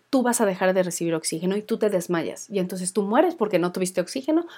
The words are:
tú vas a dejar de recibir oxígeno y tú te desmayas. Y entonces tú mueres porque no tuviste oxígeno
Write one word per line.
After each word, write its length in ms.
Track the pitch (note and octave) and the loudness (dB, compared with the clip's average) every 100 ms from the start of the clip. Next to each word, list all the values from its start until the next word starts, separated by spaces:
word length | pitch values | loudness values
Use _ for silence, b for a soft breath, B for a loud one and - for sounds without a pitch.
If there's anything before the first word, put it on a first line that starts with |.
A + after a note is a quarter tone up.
| _ | _
tú 100 | C4+ | 2
vas 200 | A#3+ A#3+ | 2 2
a 40 | G#3 | 0
dejar 280 | F#3 F#3 | 2 2
de 100 | F#3+ | 2
recibir 320 | F3+ - E3+ D#3+ | 0 -2 -2 -2
oxígeno 420 | - D#3+ F3+ G3+ | -2 -2 -2 -2
y 60 | |
tú 140 | G#3 A3+ | -2 0
te 100 | G#3+ | 0
desmayas. 600 | F#3 F3+ E3+ B2+ - - | 0 0 -2 -2 -8 -6
Y 100 | G3+ | -4
entonces 340 | F#3 F#3 F3+ | -4 -4 -4
tú 80 | - | -2
mueres 320 | G3 A#3 F4 | 2 4 4
porque 240 | - G#3+ F3+ | 2 0 2
no 140 | F3 | 0
tuviste 300 | F3+ F#3 F#3 | -2 -2 -2
oxígeno 440 | F3 C4 C4 D#4 E4+ | -4 -4 0 0 0